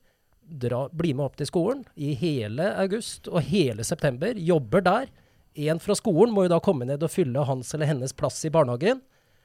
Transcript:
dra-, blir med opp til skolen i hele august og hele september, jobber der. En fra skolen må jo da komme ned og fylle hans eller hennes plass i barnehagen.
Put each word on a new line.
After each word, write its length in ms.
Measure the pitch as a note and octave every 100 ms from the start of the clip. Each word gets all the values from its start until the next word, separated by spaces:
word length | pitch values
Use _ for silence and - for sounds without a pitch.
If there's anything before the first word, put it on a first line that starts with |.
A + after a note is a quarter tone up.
| _ _ _ _ - D#3
dra-, 300 | A#2+ A#2+ C3+
blir 220 | D#3 E3+ C3
med 100 | C#3
opp 100 | -
til 100 | D3
skolen 380 | F3+ F3 C#4 - -
i 180 | C#3+
hele 600 | C3+ F3 C#3+ G#2 A#2 F#3+ A3
august 500 | F#3+ G#3 - - -
og 120 | F3+
hele 420 | C#3 G3 C#3 G#2+ A2+
september, 480 | D#3+ D3+ B2 F#3 A3
jobber 460 | E3 E3+ A#2 F#3
der. 240 | F3+ G#3+ C4+ - _ _ _ -
En 220 | D3 D#3+
fra 160 | - G3+
skolen 380 | A3+ D#3+ A#3
må 100 | G3+
jo 60 | F#3
da 100 | E3
komme 260 | G3+ D#3+ B2
ned 160 | C#3+
og 80 | D#3+
fylle 360 | - D3+ A#2+ C3+
hans 280 | C3 A#2+
eller 120 | D#3 D3+
hennes 260 | D3 C3
plass 320 | - C#3+ -
i 60 | D#3+
barnehagen. 500 | D#3+ C3 A#2+ F3 C4 - _ _ _